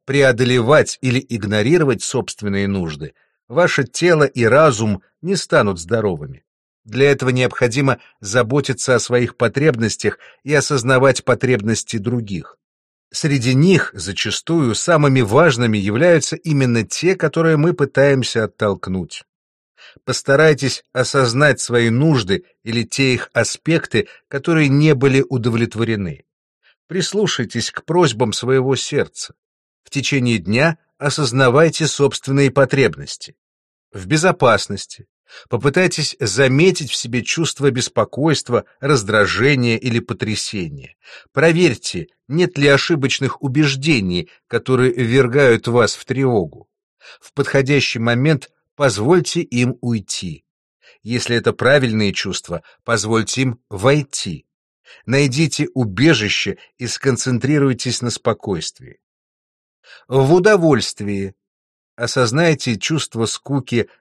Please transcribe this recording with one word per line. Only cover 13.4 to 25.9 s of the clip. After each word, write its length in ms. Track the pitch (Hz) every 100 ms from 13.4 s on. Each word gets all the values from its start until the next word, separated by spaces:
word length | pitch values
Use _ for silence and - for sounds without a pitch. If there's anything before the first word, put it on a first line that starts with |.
| 117
них 380 | 131 175 175 -
зачастую 800 | - 87 92 107 - - 165 131 104
самыми 460 | - 160 147 131
важными 560 | 107 123 170 117 120 107
являются 600 | 98 107 175 165 - 160
именно 460 | 165 143 127 117
те, 320 | 101 - 170 185
которые 420 | 156 165 165 156
мы 160 | 160
пытаемся 720 | 180 139 - 139 135 120 117 107
оттолкнуть. 800 | - 107 98 - 92 80 - _ _ _ _ _ _ - _ -
Постарайтесь 800 | 127 - 139 156 143 135 - _
осознать 680 | - 120 143 123 120 147 131
свои 300 | - 120 117
нужды 560 | 117 156 135 92 92 - _
или 200 | 110 117
те 300 | 110 - 135
их 160 | 120 -
аспекты, 720 | 120 110 - - 165 - 110 - - -
которые 420 | 139 151 160 147
не 260 | 139 156 143
были 280 | 139 131 135
удовлетворены. 960 | 127 120 113 117 104 113